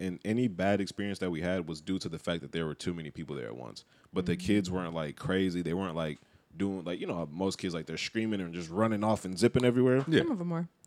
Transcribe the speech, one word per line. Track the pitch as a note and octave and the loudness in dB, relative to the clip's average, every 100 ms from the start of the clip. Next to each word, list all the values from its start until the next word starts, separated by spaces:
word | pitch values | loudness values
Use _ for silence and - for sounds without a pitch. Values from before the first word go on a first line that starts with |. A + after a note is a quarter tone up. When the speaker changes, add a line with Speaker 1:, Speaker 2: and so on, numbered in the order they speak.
Speaker 1:
and | F#2 F2 | -6 -4
any | G#2 A2+ B2+ | -2 2 2
bad | F2 F#2+ G2+ | 2 2 2
experience | F#2+ - G2+ F#2+ | 0 -4 -6 -4
that | F#2 | -4
we | D#2+ | -2
had | F2 F#2+ D#2+ | 0 0 -2
was | D#2 | -6
due | D2+ F#2+ | -4 -4
to | F2+ | -4
the | D#2+ | -6
fact | - E2+ | -4 -4
that | C#2+ | -4
there | E2+ D#2+ | -4 -4
were | |
too | D2 F#2 | -4 -6
many | E2+ D2+ | -6 -8
people | E2+ D2+ C#2 | -10 -8 -8
there | A1+ | -8
at | A#1+ | -10
once. | A#1 - - _ _ | -12 -16 -20 _ _
But | F#2 F2+ | -2 0
the | F2 | 0
Speaker 2:
Mm-hmm. | F#2 | 4
Speaker 1:
kids | G#2 F2+ | 4 2
weren't, | F#2 E2+ | -2 -2
like, | E2 D2+ - | -4 -4 -4
crazy. | E2 F#2+ F#2+ F2 | 0 2 2 2
They | E2 | 0
weren't, | F2+ F#2+ | 0 -2
like, | E2 D#2+ D2 _ _ _ | -2 -2 -4 _ _ _
doing, | E2 G2 F#2+ | -4 -2 -2
like, | E2 F2+ | -4 -4
you | F#3+ | -4
know | |
how | F2+ D#2 | -4 -4
most | D#2 F#2+ - | 0 0 0
kids, | F#2 | -2
like, | E2 D#2 | -4 -4
they're | D#2+ | -6
screaming | - A2+ A2 G2+ | -4 -2 -2 -2
and | F2 | -4
just | F2 E2 | -6 -4
running | F2+ A2+ G#2 | 2 2 4
off | G#2+ G#2+ | 2 2
and | F#2 F2 | 0 2
zipping | A#2+ B2+ | 4 6
everywhere. | B2 B2 B2+ C#3 C#3+ | 4 6 6 6 4
Speaker 3:
Yeah. | C#3 | 4
Speaker 2:
Some | E4 | 4
of | G#3 | 0
'em | F3 | -2
were. | E3 F3 _ | -2 -4 _